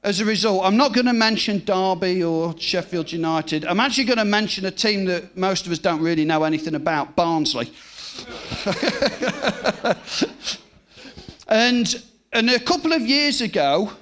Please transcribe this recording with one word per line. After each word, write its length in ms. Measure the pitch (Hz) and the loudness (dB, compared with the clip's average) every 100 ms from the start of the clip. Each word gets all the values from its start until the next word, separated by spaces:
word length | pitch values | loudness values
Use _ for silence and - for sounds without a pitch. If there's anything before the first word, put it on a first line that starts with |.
as 160 | 202 190 | -2 0
a 60 | 214 | 0
result. 400 | 214 214 190 185 | 2 2 2 4
I'm 120 | 214 | 4
not 160 | 277 | 4
gonna 200 | 240 247 | 4 2
mention 500 | 240 220 214 - 202 | 4 2 2 0 -2
Derby 600 | - 185 190 180 185 180 | 0 0 2 0 0 0
or 360 | 170 165 165 165 | 0 0 -2 -4
Sheffield 500 | - 180 170 180 160 | -2 -2 -2 -6 -4
United. 520 | 170 160 160 - 156 | -4 0 0 0 -4
I'm 160 | - 185 | 0 0
actually 240 | 262 233 | 2 0
gonna 220 | 240 240 208 | 2 2 4
mention 400 | 208 214 - 190 | 2 0 -4 -6
a 60 | |
team 340 | 190 220 202 190 | -2 0 2 0
that 320 | 175 - 185 | -2 -4 -2
most 280 | 185 185 175 | 0 0 -2
of 60 | |
us 80 | 165 | -2
don't 220 | 185 160 | 0 0
really 240 | 160 165 156 | 2 2 2
know 180 | 156 | 2
anything 320 | 156 156 156 156 | 2 0 -2 -2
about, 400 | 151 151 135 - | 0 -2 -2 0
Barnsley. 560 | 170 165 151 123 120 - | 2 2 0 -2 -6 -10
<laughs> 60 | - - - - - - - - 302 - 339 - 262 - 254 294 254 - - - 226 175 - - - - - - - _ _ - - - - - - | -20 -18 -16 -14 -14 -14 -10 -6 -4 0 -2 0 -2 -2 -4 -2 -4 -2 -4 -2 -2 -2 -4 -4 -4 -4 -10 -10 -14 _ _ -20 -20 -18 -20 -20 0
And, 520 | 220 240 247 226 - - _ _ | 2 4 4 0 -4 -10 _ _
and 160 | 233 226 | 0 2
a 80 | 247 | 2
couple 340 | 247 349 320 | 2 0 2
of 80 | 330 | 0
years 400 | 226 277 294 - | 2 2 2 0
ago 500 | 220 185 143 147 208 - | -2 0 2 2 0 -6